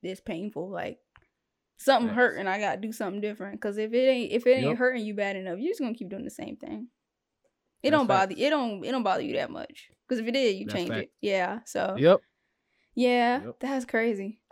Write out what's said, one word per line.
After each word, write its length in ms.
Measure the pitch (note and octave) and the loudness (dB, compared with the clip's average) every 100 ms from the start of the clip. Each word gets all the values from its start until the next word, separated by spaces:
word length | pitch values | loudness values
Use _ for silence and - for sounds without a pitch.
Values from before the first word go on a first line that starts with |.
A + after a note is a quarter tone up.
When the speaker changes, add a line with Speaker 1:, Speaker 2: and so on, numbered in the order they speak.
Speaker 1:
it's 180 | F#3 F#3 | -10 -10
painful. 500 | - E3+ G3+ - F3+ | -8 -8 -6 -8 -8
Like, 300 | F3+ - - _ _ _ _ _ _ _ - | -6 -8 -10 _ _ _ _ _ _ _ -2
something 300 | - C4 A#3 | 2 4 2
Speaker 2:
Facts. 80 | G#3+ | 4
Speaker 1:
hurt 220 | B3 - | 2 2
and 100 | G3 | -2
I 120 | G3 | -2
gotta 200 | G3+ F#3 | -2 -2
do 120 | G#3+ | -6
something 280 | A3+ G3+ G3+ | -6 -6 -4
different. 400 | G#3 G#3 G3+ G#3 | -6 -6 -10 -6
'Cause 160 | G#3 G3+ | -6 -4
if 160 | A3 | 0
it 140 | A#3 C4 | 4 4
ain't, 260 | B3+ A#3 | 4 2
if 140 | A#3+ B3 | 2 4
it 40 | |
ain't 140 | C4 B3+ | 4 4
Speaker 2:
Yep. 100 | A#3 | 2
Speaker 1:
hurting 260 | B3+ B3+ | 0 0
you 100 | G#3+ | -4
bad 200 | G#3 G3 G3 | -2 -2 -2
enough, 220 | F#3+ F3+ | -6 -4
you're 120 | D4 | -4
just 80 | A4+ | -2
gonna 140 | B3+ | -4
keep 140 | A3+ F#3+ | -6 -8
doing 160 | G3 | -10
the 60 | - | -10
same 260 | - - - | -10 -12 -12
thing. 320 | - G#3+ A#3+ _ _ _ _ _ _ _ _ _ | -12 -10 -12 _ _ _ _ _ _ _ _ _
It 80 | B3 | 2
Speaker 2:
That's 100 | D4+ | 4
Speaker 1:
don't 60 | A#3+ | 4
bother, 240 | G3 F#3+ | 4 2
Speaker 2:
facts. 60 | - | 2
Speaker 1:
it 100 | C#4 | 2
don't, 340 | D4+ A#3+ G3+ | 2 0 -4
it 60 | - | -4
don't 100 | B3+ | -2
bother 200 | G#3 F#3 | 0 0
you 120 | - | -2
that 160 | - C#3 | -4 -4
much. 400 | - - - - _ - | -8 -14 -16 -20 _ -6
'Cause 100 | B3+ | -4
if 80 | A3+ | -2
it 60 | |
did, 240 | B3+ B3 G3 | 0 2 0
you 80 | G#3 | -4
Speaker 2:
That's 80 | |
Speaker 1:
change 140 | G#3 F3 | -4 -4
Speaker 2:
facts. 120 | A2+ | -4
Speaker 1:
it. 100 | - _ | -6 _
Yeah, 400 | G#3 F#3+ F3+ G#3 - | -2 0 0 -4 -8
so 300 | - F#3+ G3 | -4 -2 4
Speaker 2:
Yep. 220 | D3+ F#3+ - _ _ _ _ _ _ | 6 6 4 _ _ _ _ _ _
Speaker 1:
Yeah, 480 | - B3 B3 A#3+ B3 | 0 2 4 4 0
Speaker 2:
Yep. 120 | A3 - | -4 -8
Speaker 1:
that's 240 | B3+ C4+ | -4 -4
crazy. 560 | A#3+ A3+ A3+ G3+ G3 G#3+ _ | -2 0 0 -2 -4 -10 _